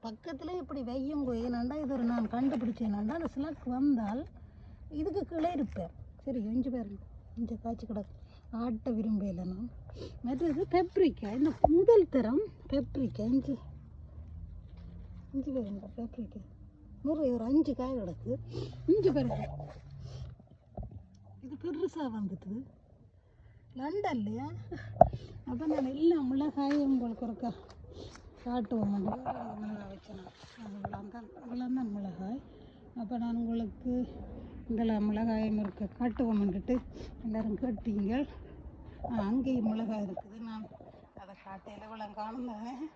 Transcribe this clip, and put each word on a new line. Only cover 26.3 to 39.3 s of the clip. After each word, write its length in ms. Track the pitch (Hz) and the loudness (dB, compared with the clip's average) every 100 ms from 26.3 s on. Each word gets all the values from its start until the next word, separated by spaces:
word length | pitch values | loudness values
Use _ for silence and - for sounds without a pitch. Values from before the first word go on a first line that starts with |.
| 269 294 285 277 294 277 | 2 2 2 2 4 4
உங்களுக்கு 400 | 262 233 220 233 | 4 2 -4 -6
ஒருக்கா 260 | 214 240 - - - - - - - - - | -4 -4 -6 -12 -16 -16 -14 -14 -14 -18 -12
காட்டுவோம். 480 | 247 247 214 233 202 | -4 -2 0 2 2
மிளகாய் 960 | 202 196 247 262 254 226 214 214 208 196 | 2 0 -2 -4 -4 -6 -6 -6 -6 -8
வச்சேன் 300 | 196 - 190 | -12 -12 -14
நான். 160 | 185 - - - | -14 -18 -20 -14
அது 180 | 214 | -12
இவ்வளவுதான், 540 | 202 196 202 202 240 226 - | -8 -8 -8 -10 -12 -14 -14
இவ்வளவுதான் 560 | 254 247 247 262 233 | -8 -4 -2 0 0
மிளகாய். 480 | 202 196 170 190 262 - - - - - - | -2 -6 -4 -4 -6 -8 -18 -20 -20 -14 -8
அப்ப 220 | 214 240 | -2 0
நான் 220 | 233 233 | 0 0
உங்களுக்கு 520 | 233 233 220 - 247 247 254 - - - - - - | 2 0 -2 -4 0 0 0 -4 -10 -10 -10 -12 -2
இந்த 160 | 226 226 214 | 2 4 4
மிளகாயும் 600 | 208 208 226 220 220 214 | 4 2 2 2 2 2
இருக்க 280 | 202 - 202 - | 0 -2 -6 0
காட்டுவோம்னுட்டு 760 | 240 214 233 214 202 185 - 247 - - - - | 0 2 4 6 4 2 2 2 0 -10 -10 -8
எல்லாரும் 340 | 226 220 220 208 | -2 0 0 0
கேட்டீங்க. 540 | 254 208 233 208 202 247 285 - - - - - - - | 0 0 0 2 2 2 0 -6 -14 -14 -14 -14 -16 -8
ஆ, 120 | - 233 | -2 0
அங்கேயும் 480 | 202 | 2